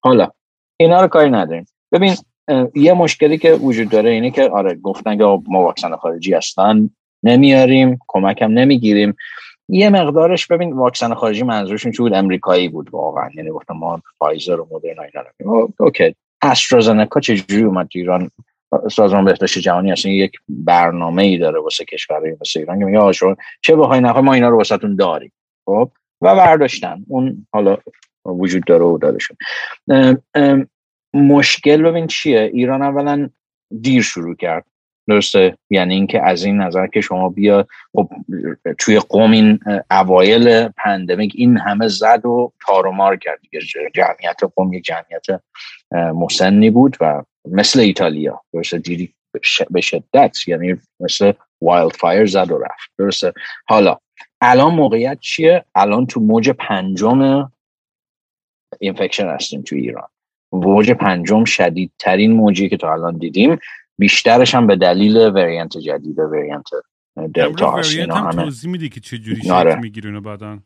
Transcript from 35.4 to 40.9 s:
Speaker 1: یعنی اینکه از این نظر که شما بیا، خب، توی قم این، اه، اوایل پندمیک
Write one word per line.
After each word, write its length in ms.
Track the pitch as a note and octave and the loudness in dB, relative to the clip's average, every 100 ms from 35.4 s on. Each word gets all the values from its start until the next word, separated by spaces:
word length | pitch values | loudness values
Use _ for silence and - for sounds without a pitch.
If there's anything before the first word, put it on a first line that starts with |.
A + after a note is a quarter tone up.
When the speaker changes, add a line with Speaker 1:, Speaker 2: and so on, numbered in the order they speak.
| F#2 - _ | 2 0 _
Speaker 1:
یعنی 240 | G2 F2+ | -2 0
اینکه 280 | F#2+ G2 A2+ | -2 -2 0
از 220 | F2+ F2+ | 0 -2
این 180 | F#2+ G2+ | -2 -2
نظر 260 | F#2 F2+ F#2+ | -2 -4 -2
که 140 | A2 | -4
شما 280 | - F#2 F#2 | -4 -4 -4
بیا، 380 | G2 G2+ G2+ G2 - _ | 0 2 2 0 -8 _
خب، 160 | - F#2+ - - F2+ D#2+ - - D#2 | -4 -4 -6 -12 -10 -10 -10 -10 -6
توی 220 | - G#2+ | 2 2
قم 320 | - G3+ A2 | 2 2 4
این، 280 | A2 G#2+ G#3+ - | 6 6 4 0
اه، 360 | G3+ - - | -6 0 0
اوایل 680 | F#2+ F#2 F#2+ A#2 A#2+ A2+ A2+ | 4 4 6 4 6 4 2
پندمیک 640 | - G#2+ | -4 -4